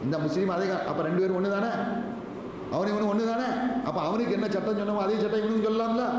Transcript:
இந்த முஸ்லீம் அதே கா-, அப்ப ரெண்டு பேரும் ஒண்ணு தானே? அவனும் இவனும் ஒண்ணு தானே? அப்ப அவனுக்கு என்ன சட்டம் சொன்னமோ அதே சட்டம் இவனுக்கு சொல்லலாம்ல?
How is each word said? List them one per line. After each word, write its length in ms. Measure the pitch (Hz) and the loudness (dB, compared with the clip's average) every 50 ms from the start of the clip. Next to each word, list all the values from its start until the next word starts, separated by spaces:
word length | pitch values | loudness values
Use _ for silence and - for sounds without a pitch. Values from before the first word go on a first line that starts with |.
| - | 0
இந்த 140 | 123 151 156 | 0 -2 0
முஸ்லீம் 320 | 151 151 143 175 196 190 | 0 0 0 2 0 2
அதே 160 | 180 170 196 | 2 0 0
கா-, 200 | 190 185 170 143 | 0 0 0 -2
அப்ப 180 | - 147 151 160 | -2 -2 -2 0
ரெண்டு 160 | 156 170 180 | 0 2 2
பேரும் 240 | 190 190 185 180 190 | 2 2 2 2 2
ஒண்ணு 160 | 196 196 202 | 0 0 0
தானே? 100 | 220 233 220 202 202 202 - - - - - - - - - - - - - - - - | 0 0 -2 -2 -2 -2 -2 -4 -4 -4 -6 -8 -8 -10 -10 -10 -10 -10 -10 -10 -8 -4
அவனும் 260 | - 147 190 208 208 208 | -2 0 0 0 0 0
இவனும் 220 | 214 208 202 214 | 2 2 2 2
ஒண்ணு 120 | 226 226 | 2 2
தானே? 140 | 226 233 254 254 254 247 - 254 226 - - | 0 0 0 0 -2 0 0 0 0 0 -2
அப்ப 160 | 202 156 180 | 0 -2 0
அவனுக்கு 320 | 151 160 190 220 240 - 202 | 0 0 0 0 0 0 0
என்ன 160 | 196 - 208 | 0 0 0
சட்டம் 280 | 196 190 196 226 208 202 | 0 0 0 0 0 0
சொன்னமோ 200 | 202 202 208 208 | 0 0 0 0
அதே 220 | 196 196 220 220 | 2 2 2 2
சட்டம் 240 | 214 214 220 214 214 | 2 2 2 2 2
இவனுக்கு 260 | 220 226 220 208 220 | 2 2 2 2 2
சொல்லலாம்ல? 340 | 220 226 226 226 226 240 247 240 247 | 2 2 2 2 2 0 2 0 0